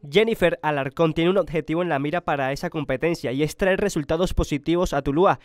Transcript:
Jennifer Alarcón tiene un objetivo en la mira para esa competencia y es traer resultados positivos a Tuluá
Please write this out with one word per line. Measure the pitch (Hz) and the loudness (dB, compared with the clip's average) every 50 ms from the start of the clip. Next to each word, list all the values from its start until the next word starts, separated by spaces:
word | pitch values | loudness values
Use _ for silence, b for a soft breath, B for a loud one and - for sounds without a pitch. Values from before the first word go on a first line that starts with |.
| - 143 | -16 0
Jennifer | 143 190 220 226 226 - 185 170 165 - - | 2 2 2 2 2 2 2 0 0 0 -2
Alarcón | 156 151 143 135 139 - - 170 165 151 | -2 -2 -2 -4 -4 0 0 0 2 2
tiene | - 165 175 | 2 0 2
un | 190 202 | 2 2
objetivo | 175 147 143 165 139 - 156 165 | 0 0 -2 -6 -4 -2 -2 -2
en | 180 170 | -2 -2
la | 160 135 | -2 -2
mira | 139 147 151 175 | -2 -2 -4 -4
para | 170 - 156 139 135 131 | -2 -2 -2 -2 -2 -4
esa | 139 139 - 175 | -4 -4 -6 -6
competencia | - 165 147 127 131 127 - 165 170 160 - 131 | -6 -6 -4 -4 -4 -2 0 -2 -2 -2 -4 -4
y | 123 135 151 | -2 0 -2
es | 147 - | -2 0
traer | _ 202 190 185 190 | _ 0 2 2 2
resultados | 208 202 - 165 147 - - - 196 180 - | 0 -2 -2 -2 -2 -2 0 0 0 0 2
positivos | - 165 - 156 143 131 156 165 175 185 170 - | 0 0 0 -2 -4 0 0 0 2 2 0 0
a | 143 | -2
Tuluá | 135 143 139 151 185 196 147 b | -2 0 2 4 4 4 4 b